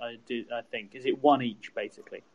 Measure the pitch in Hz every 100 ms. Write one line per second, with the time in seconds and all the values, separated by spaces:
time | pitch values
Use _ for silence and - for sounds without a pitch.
0 | 120 117 - 120 - 117 - 117 101 131
1 | 127 127 143 139 120 104 - - 107 -
2 | - 98 -